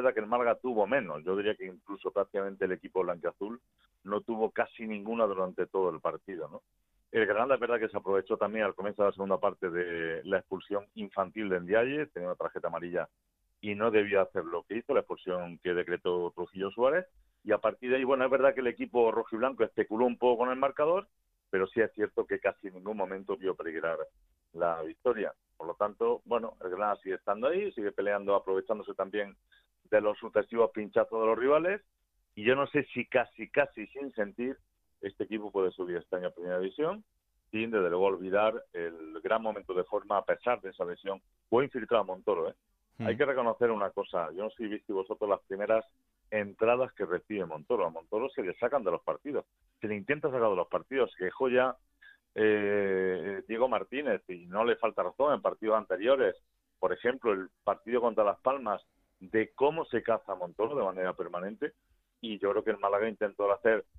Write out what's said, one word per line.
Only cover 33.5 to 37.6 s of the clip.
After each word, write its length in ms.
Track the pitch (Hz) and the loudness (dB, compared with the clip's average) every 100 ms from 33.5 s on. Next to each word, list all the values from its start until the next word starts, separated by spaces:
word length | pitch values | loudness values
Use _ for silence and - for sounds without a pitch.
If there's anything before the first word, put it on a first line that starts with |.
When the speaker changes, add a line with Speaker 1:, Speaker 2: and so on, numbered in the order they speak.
| 139 139 - 104 | 0 0 -2 -12
Speaker 1:
sin 240 | 135 139 | -10 -8
sentir, 440 | 113 101 98 123 - _ _ _ _ | -4 -4 -4 -6 -6 _ _ _ _
este 240 | 98 - 98 | -10 -8 -6
equipo 260 | 107 104 | -6 -4
puede 180 | 98 92 | 0 0
subir 260 | - 90 87 | 0 -4 -6
este 180 | 78 92 | -4 -4
año 140 | 90 | -4
a 20 | |
Primera 260 | 87 87 90 | -6 -4 -2
División, 460 | 95 - 156 214 - _ _ _ _ | -4 -2 -4 -4 -12 _ _ _ _
sin, 180 | 110 | -6